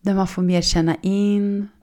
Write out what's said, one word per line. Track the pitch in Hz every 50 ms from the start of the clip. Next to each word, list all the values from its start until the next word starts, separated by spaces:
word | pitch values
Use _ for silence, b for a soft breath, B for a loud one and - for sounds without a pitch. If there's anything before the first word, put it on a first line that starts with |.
Där | _ 196 196
man | 196 190 180
får | - -
mer | 180 180 180 175
känna | 170 - - 175 165 165 165
in | - - 190 196 202 202 202 202 202 202 202 202 202 202 202 _ _